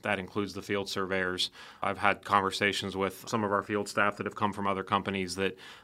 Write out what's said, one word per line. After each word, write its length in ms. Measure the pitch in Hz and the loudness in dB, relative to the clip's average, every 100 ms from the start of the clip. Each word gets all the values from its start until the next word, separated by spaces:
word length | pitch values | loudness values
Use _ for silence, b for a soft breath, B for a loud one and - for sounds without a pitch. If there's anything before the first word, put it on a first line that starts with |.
That 160 | 107 98 | -2 -2
includes 340 | 90 107 98 | -2 -2 -4
the 80 | 95 | -4
field 280 | 92 101 98 | -4 -2 -2
surveyors. 600 | 101 92 95 92 90 - B B B | -4 -2 0 0 0 -4 B B B
I've 160 | 98 98 | -4 2
had 260 | 101 95 | 2 2
conversations 720 | - 101 95 - 104 92 98 92 | 4 4 4 2 2 2 -2 0
with 300 | 95 - - | -2 -2 -4
some 160 | 117 | 0
of 80 | 107 | 2
our 120 | 101 | 0
field 260 | 92 104 101 | 0 -2 0
staff 260 | - 104 - | 2 2 2
that 100 | 98 | -4
have 80 | - | 0
come 180 | 107 | 0
from 140 | 98 101 | 0 -2
other 160 | 95 | -2
companies 520 | 92 101 98 98 92 87 | 2 0 2 -2 -2 0
that, 200 | 95 - B B | -2 -2 B B